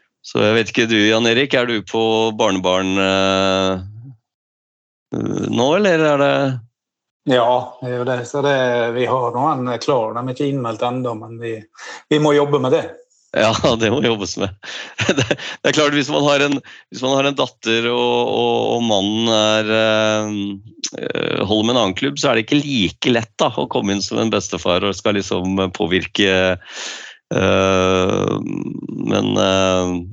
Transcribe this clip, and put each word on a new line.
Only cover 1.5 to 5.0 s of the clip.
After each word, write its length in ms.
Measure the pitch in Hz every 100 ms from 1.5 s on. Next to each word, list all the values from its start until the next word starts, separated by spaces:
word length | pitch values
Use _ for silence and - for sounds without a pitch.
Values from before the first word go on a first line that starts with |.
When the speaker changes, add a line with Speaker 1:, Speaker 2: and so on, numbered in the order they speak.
| 135
Speaker 1:
er 100 | 123
du 160 | 117
på 540 | 95 113 113 110 110 107
barnebarn, 560 | 110 95 92 92 95 98
eh, 840 | 95 95 95 95 95 95 95 92 95 107 123 127 _ _ _ _ _ _ _ _